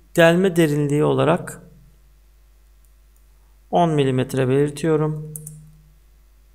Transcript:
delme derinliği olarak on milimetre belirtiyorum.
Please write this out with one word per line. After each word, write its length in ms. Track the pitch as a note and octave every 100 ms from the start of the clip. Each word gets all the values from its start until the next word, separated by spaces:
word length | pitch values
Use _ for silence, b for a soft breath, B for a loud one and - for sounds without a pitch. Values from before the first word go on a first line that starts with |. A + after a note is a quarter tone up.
| _ -
delme 400 | E3 E3+ F#3+ E3+
derinliği 480 | D#3+ D3 D3 D3
olarak 580 | D3 C3 C3+ F3 - - - - - _ _ _ _ _ _ _ _ _ _ _ _ _ _ _ _ _ _
on 180 | F3 E3+
milimetre 580 | D3+ C3+ C3 B2+ C3 C3
belirtiyorum. 840 | C3+ D3 D3 E3 D#3 D#3 D#3 - - - - - - - _ _ _ _ _ _